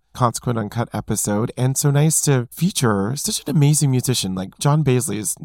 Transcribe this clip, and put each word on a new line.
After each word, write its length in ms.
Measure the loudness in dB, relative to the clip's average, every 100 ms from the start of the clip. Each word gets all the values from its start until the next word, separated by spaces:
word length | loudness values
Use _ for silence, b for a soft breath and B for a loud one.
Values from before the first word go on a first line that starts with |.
| _
Consequence 460 | -2 -2 0 -4 -4
Uncut 300 | -4 -4 -4
episode, 640 | -4 -4 -4 -2 -2 -2 -2
and 220 | -2 0
so 140 | 0
nice 280 | 2 2 2
to 260 | 2 0 0
feature 640 | -2 -4 0 2 2 0 -4
such 240 | -4 -6
an 160 | -2 4
amazing 340 | 4 4 2
musician. 460 | 2 0 -2 -2 -6
Like, 240 | -8 -2
John 240 | 0 2
Baisley 340 | 2 2 0 -4
is 200 | -6 -8